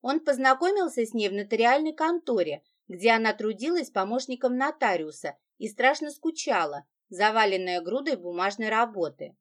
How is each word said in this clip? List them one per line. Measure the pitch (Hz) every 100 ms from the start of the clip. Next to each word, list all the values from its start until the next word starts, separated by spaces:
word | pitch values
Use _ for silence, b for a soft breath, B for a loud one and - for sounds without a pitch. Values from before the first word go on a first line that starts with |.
Он | 247 302
познакомился | 311 262 262 262 349 403 359 -
с | 226
ней | 226 208
в |
нотариальной | 202 202 220 233 277 311
конторе, | 311 320 339 320 226 160 147 _ _ _
где | 180 220
она | 226 220
трудилась | 214 214 214 269 349 262
помощником | 208 190 240 262 254 254 247
нотариуса | 277 302 240 175 156 - 151 - _ _
и | 214
страшно | - 254 294 302
скучала, | 285 330 320 311 208 156 143 - _ _
заваленная | 180 214 220 214 190 185 180
грудой | 170 247 285 240
бумажной | 175 175 196 202 220
работы. | 220 233 208 160 139 - _